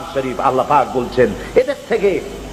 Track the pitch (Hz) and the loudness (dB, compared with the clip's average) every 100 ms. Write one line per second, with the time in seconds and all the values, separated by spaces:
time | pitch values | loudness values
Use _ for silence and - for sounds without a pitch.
0 | - 139 131 113 135 127 120 143 120 127 | -4 -4 -4 -2 0 2 4 2 2 0
1 | 117 - 120 101 - - 262 277 - 226 | 0 2 2 0 0 2 2 -2 -4 0
2 | 196 151 - - - | 2 0 -4 -10 0